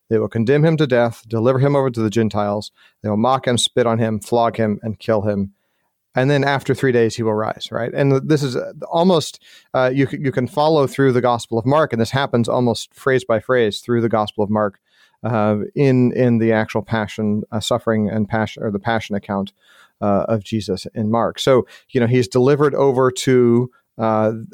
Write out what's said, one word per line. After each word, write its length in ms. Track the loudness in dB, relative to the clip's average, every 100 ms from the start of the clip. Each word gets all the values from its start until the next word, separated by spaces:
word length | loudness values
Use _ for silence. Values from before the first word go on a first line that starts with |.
| -2
They 80 | -2
will 120 | 0
condemn 340 | -2 0 2
him 140 | 2 2
to 100 | 2
death, 360 | 2 0 -2 -8
deliver 320 | -2 0 2
him 160 | 2 2
over 140 | 0
to 100 | 0
the 100 | 0
Gentiles. 600 | 0 0 0 -2 -4 -8 _ _ _
They 60 | -4
will 80 | 0
mock 280 | 0 0 0
him, 120 | -2
spit 280 | 0 0 0
on 140 | 0
him, 220 | 0 -4
flog 340 | -2 0 0 0
him, 240 | -2 -2
and 160 | -6 -8
kill 260 | -2 0
him. 280 | 0 -2 -4 _ _ _ _ _ _ -2
And 140 | 0
then 160 | 2 2
after 280 | 0 -2
three 200 | 0 2
days, 240 | 2 2 0
he 60 |
will 100 | -2
rise," 340 | -2 -4 -6 -8
right? 180 | -6 -6
And 180 | 0 2
th-, 120 | 2
this 180 | 2 0
is, 140 | 0 -6
uh, 160 | -8 -12 -6
almost, 540 | 0 2 2 0 -10 -20 -20 _
uh, 180 | 0 0
you 140 | 2 0
c-, 120 | -2
you 100 | -4
can 160 | -2 -4
follow 400 | 0 2 2 0
through 240 | 2 2
the 80 | 2
Gospel 400 | 2 0 -2 -4
of 60 | 2
Mark, 260 | 2 2
and 100 | 0
this 100 | -2
happens 360 | -2 0 0 0
almost 460 | 0 0 -2 -6
phrase 320 | -6 0 0 2
by 160 | -2
phrase 400 | 0 0 0 -2
through 180 | -2 0
the 80 | 2
Gospel 380 | 0 -2 -2 -2
of 40 |
Mark, 300 | 0 -2 -4 _ _ _ _ -4
uh, 320 | 0 0 0 -2 0
in, 380 | 2 4 2
in 240 | 2 2 2
the 160 | 2
actual 300 | 2 0 -4
passion, 600 | -4 -4 -4 -4 -4 -2 -4
uh, 80 | -6
suffering 500 | -2 -2 0 0 0
and 200 | -2 -2
passion, 340 | -2 -4 -6
or 80 | -6
the 80 | -6
passion 340 | -4 -4 -4
account, 380 | -8 -6 -6 -6 _ _ _ _ -6
uh, 240 | 0 0 0
of 120 | -4
Jesus 460 | -4 -6 -4 -6 -6 -6
in 160 | -2
Mark. 260 | 0 -2 -2
So, 300 | 2 2 0 -8 _
you 100 | -2
know, 80 | 0
he's 220 | 0 0
delivered 440 | 2 2 2 0
over 380 | 2 0 2 0
to, 580 | 0 2 4 4 2 0 _ _ -6
uh, 340 | -2 0 0 -2 -10